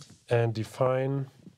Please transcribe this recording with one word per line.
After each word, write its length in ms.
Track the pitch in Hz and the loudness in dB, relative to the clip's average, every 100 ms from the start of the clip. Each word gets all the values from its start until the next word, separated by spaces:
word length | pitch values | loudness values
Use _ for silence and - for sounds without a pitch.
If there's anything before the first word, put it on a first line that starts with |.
| - - - | -20 -14 0
and 240 | 120 117 | 2 2
define 760 | 110 107 - 127 131 131 139 135 - - | -2 -4 0 0 2 0 -2 -6 -12 -20